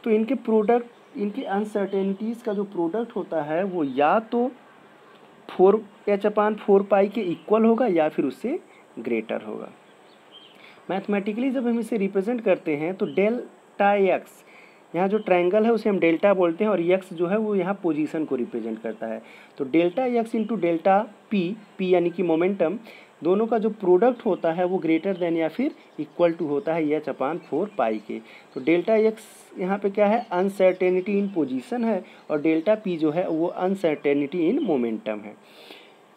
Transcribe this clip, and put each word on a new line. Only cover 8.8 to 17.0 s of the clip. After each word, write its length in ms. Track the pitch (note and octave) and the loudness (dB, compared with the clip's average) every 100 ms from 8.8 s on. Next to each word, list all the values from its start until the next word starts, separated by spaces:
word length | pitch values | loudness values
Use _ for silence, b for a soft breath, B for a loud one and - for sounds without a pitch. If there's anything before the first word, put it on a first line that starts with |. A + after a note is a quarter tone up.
| B - | B -12
greater 420 | A#2 A2+ A2 A2 | -4 -4 -2 -8
होगा। 300 | A2 G#2+ - - - - - - - - - - B B - | -8 -12 -12 -18 -20 -20 -20 -20 -20 -20 -20 -20 B B -8
Mathematically 600 | F#3 G3 G3+ G3+ G#3 C4+ | -6 -2 -2 -2 -4 -2
जब 160 | B3+ A#3+ | -2 -2
हम 120 | A#3 | -2
इसे 180 | A3 A3+ | -2 -2
represent 440 | G3 G3 F#3+ B3 | 0 0 -2 -2
करते 340 | G#3+ E3+ - | 2 0 0
हैं 200 | D3 D#3 | -4 -4
तो 100 | F#3+ | -4
डेल्टा 880 | F#3+ C#3 G#3 B3 - - _ - G3+ | -2 0 0 0 -8 -20 _ 0 2
एक्स 560 | G#3 F#3+ D#3+ - - - B B B B | 4 2 2 -4 -20 -20 B B B B
यहाँ 120 | E3 F#3+ | -2 0
जो 100 | G#3+ | 0
triangle 480 | G#3+ F3+ F3 G#3+ | 2 2 4 2
है 60 | A3 | 2
उसे 180 | A3+ G#3+ | 2 0
हम 100 | F#3+ | 2
delta 340 | E3 E3 G3+ | 2 4 2
बोलते 300 | F#3+ F3 E3+ | 4 2 2
हैं 80 | G#3+ | 0
और 100 | F#3 | 0
एक्स 320 | E3+ F#3 | 2 0